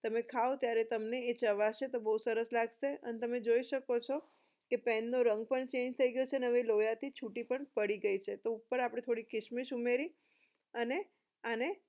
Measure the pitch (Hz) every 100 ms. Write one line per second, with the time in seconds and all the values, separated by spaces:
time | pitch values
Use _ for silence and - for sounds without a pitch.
0 | 226 226 233 254 247 269 247 226 226 226
1 | 220 254 240 240 233 208 214 220 262 247
2 | 220 220 220 226 226 233 226 - 277 285
3 | 240 233 233 247 226 233 262 269 254 240
4 | 240 277 - _ _ _ _ 240 233 220
5 | 226 254 233 214 220 262 262 254 247 254
6 | 254 247 262 269 247 240 233 214 214 226
7 | 277 - 226 202 233 254 285 - 208 208
8 | 208 196 196 202 220 220 - 254 240 233
9 | 240 233 220 226 214 240 254 247 240 247
10 | 320 _ _ _ _ _ _ - 240 302
11 | 403 _ _ _ 226 226 269 403